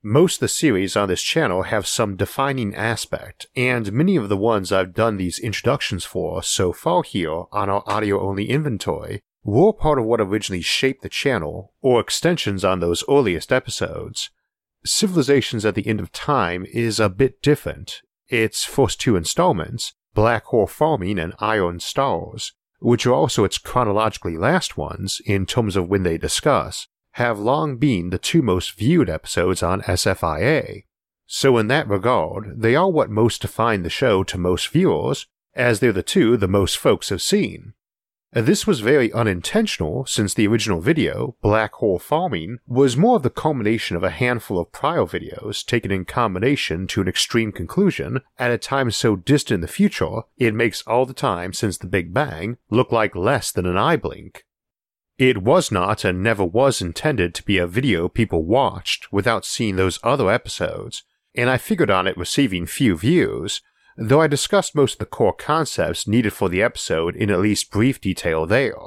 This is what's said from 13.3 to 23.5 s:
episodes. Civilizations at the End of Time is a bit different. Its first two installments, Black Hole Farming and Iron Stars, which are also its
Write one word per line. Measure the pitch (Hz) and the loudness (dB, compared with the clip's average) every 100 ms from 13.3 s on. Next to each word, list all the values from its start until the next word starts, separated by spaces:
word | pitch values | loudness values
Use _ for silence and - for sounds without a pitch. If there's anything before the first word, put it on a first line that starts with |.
| 85 - | 0 0
episodes. | 127 - - 90 82 71 - - _ _ _ _ _ - | -2 -2 -6 -6 -6 -10 -10 -12 _ _ _ _ _ -4
Civilizations | - 208 180 139 143 - 113 104 | 0 2 2 4 2 2 -2 0
at | |
the | 101 107 | 0 -2
End | 107 | -4
of | 107 | -4
Time | - - 143 90 90 92 | -10 -2 0 0 -2 -6
is | 113 117 107 | -4 -2 2
a | 107 | 0
bit | 92 131 - | 2 0 2
different. | - 147 - 69 90 - _ _ _ | 2 2 0 -10 -12 -16 _ _ _
Its | 120 110 - | 0 0 -2
first | - - 127 - | -6 2 0 2
two | - 98 | 0 0
installments, | 82 - 180 110 78 123 - _ _ | 0 0 2 0 -4 -8 -10 _ _
Black | - 110 113 | 2 2 2
Hole | - 120 98 | 0 2 2
Farming | - 151 143 90 101 | 2 0 2 -2 -2
and | 82 - | -4 -4
Iron | 104 110 90 87 | 0 2 0 -2
Stars, | - - 139 90 - 113 - _ _ _ | -6 -2 0 -2 -6 -10 -12 _ _ _
which | - 120 | 2 2
are | 123 | 4
also | 127 156 - | 2 2 2
its | 98 | 0